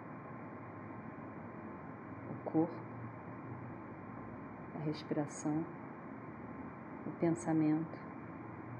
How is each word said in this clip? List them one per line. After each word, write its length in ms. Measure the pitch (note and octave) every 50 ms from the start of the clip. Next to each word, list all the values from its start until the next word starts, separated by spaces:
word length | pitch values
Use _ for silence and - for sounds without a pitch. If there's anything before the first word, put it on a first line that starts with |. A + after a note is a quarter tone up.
| - - - - - - - - - - - - - - - - - - - - - - - - - - - - - - - - - - - - - - - - - - - - - -
o 200 | - - - -
corpo, 220 | - D#3+ D#3+ - - - - - - - - - - - - - - - - - - - - - - - - - - - - - - - - - - - - - - - - - -
a 80 | D#3+ D3+
respiração, 800 | D3+ D3 - - - - D#3 D3 - - - - D#3 D3+ D#3 E3+ - - - - - - - - - - - - - - - - - - - - - - - - - - - - -
o 20 | - -
pensamento, 800 | E3+ E3+ D#3+ E3 - E3+ D#3+ D#3+ D#3 D3+ D3+ D#3+ E3 - - - - - - - - - - - - - - - - - -